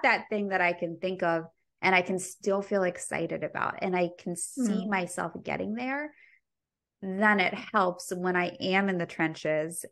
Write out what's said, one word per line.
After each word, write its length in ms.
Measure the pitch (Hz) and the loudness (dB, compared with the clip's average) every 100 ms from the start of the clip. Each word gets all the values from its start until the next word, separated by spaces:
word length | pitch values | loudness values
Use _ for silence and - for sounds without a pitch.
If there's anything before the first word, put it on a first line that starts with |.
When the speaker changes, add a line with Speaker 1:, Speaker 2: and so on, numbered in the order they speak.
Speaker 1:
that 240 | 262 214 214 | 4 2 0
thing 180 | 214 202 | -4 0
that 120 | 185 | 2
I 120 | 175 | 2
can 260 | 175 170 170 | 2 -4 -4
think 220 | 185 185 | -4 0
of 220 | 170 165 165 _ _ _ | 2 2 -2 _ _ _
and 120 | 185 | 4
I 80 | 185 | 4
can 160 | 180 185 | 4 -2
still 440 | - - 202 196 | -4 -4 0 0
feel 200 | 196 202 | 0 0
excited 600 | 180 180 - 147 165 165 | 0 -2 -6 -4 -4 -4
about, 320 | 156 - - - | -4 -2 -4 -2
and 120 | 196 | -2
I 160 | 180 175 - | 2 0 -2
can 160 | 185 | -8
see 520 | 175 - - 233 190 190 | -8 -6 -2 0 0 0
Speaker 2:
Mm. 20 | |
Speaker 1:
myself 440 | 196 175 - 170 - | -2 -2 -4 -6 -6
getting 300 | - 143 190 | -6 -4 -4
there, 380 | 226 254 277 302 - - _ _ _ _ _ _ _ | -4 -4 -4 -8 -12 -20 _ _ _ _ _ _ _
then 360 | 190 190 214 202 | -6 2 4 6
it 140 | 180 | 4
helps 580 | 196 - 214 180 180 - | 0 -2 2 2 0 -4
when 240 | 180 180 180 | -2 2 2
I 200 | 180 - | 0 -2
am 280 | 185 190 196 | 0 2 4
in 100 | 180 | 2
the 80 | 170 | -2
trenches 800 | - 160 156 156 156 160 170 - | 0 -2 0 0 0 0 -6 -12